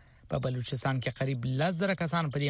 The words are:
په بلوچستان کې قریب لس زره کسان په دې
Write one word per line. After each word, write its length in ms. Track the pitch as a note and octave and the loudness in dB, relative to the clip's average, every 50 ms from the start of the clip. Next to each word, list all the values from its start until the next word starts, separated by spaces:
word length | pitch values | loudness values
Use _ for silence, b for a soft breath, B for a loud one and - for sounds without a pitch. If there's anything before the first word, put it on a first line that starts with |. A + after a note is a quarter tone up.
| b b b b b - | b b b b b -4
په 100 | - C#3 B2 C3 | -2 -2 0 0
بلوچستان 560 | B2+ B2 A#2+ - - B2+ - C#3+ C3 C3 A#2+ | -2 -2 -4 -4 -4 -2 0 0 0 0 -2
کې 160 | C3 A#2+ - | -2 -2 -2
قریب 320 | C3+ C3+ C3+ B2 A#2+ C3 B2+ C3 | -2 -2 0 0 0 0 2 2
لس 240 | D3+ F3+ F#3+ D#3+ G3 | 2 2 2 2 2
زره 160 | G3 F#3+ - F3 | 2 2 0 0
کسان 280 | D#3 E3+ E3+ D#3+ D3 | 0 0 0 0 0
په 80 | A#2+ D3 | 0 0
دې 100 | C#3+ | 0